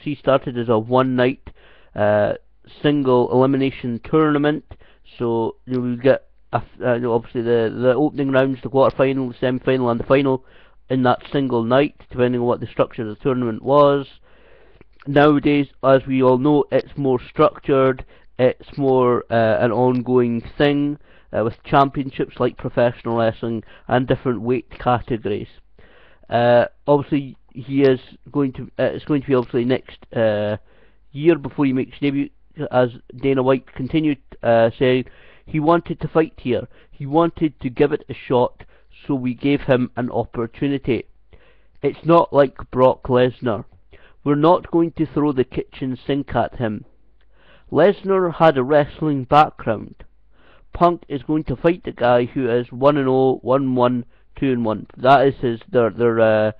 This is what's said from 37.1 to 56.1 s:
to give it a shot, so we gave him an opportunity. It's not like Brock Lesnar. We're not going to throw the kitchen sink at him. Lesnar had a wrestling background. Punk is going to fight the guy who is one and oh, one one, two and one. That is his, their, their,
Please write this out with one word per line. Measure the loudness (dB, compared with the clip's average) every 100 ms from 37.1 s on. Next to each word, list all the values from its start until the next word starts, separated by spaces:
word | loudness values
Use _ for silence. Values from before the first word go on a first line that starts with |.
| 0 0 -2 -6 -4
to | -10
give | 0 0
it | 0 -8
a |
shot, | -16 -2 0 0 -4 -20 _ _ -18 -8
so | -4
we | -4
gave | -4 -2 -2
him | 0 0 0 -6
an | -6
opportunity. | -6 -6 -8 -8 -6 -6 -4 -4 -6 -6 _ _ -20 _ _ _ -6
It's | -6 -4 2
not | 2 4
like | 2 0 -2 -8
Brock | 2 2 2
Lesnar. | 0 2 2 0 -6 -6 -8 -20 _ -20 -20 -8
We're | -2 2
not | 4 2 0
going | -2 -2 -4
to | -4
throw | -2 -2
the | 0 -4
kitchen | -6 -10 -8 -8 -8 -6
sink | -6 -4 -4
at | -4 -4
him. | -6 -6 -12 _ _ _ _ _ -20 -20 -4
Lesnar | 2 2 2 -2 0 0 2
had | 2 2
a |
wrestling | 2 2 0 -4 -4 -4
background. | 2 4 4 0 -6 -6 -8 -20 -20 _ _ _ -20 -20 -18
Punk | 0 0 0 -8
is | -10
going | -4 -4 -4
to | -2
fight | -2 -2
the | -8
guy | -2 2 2 0
who | -4 -2
is | -2 -4
one | 0 2 2
and | 0
oh, | 2 2 0
one | -2 -2 0 0
one, | 0 0 -8 _ _ -6
two | -2
and | -2 -2
one. | -4 -8 -2
That | 4 4 4
is | 0
his, | -4 -6 -2
their, | 0 0
their, | 0 0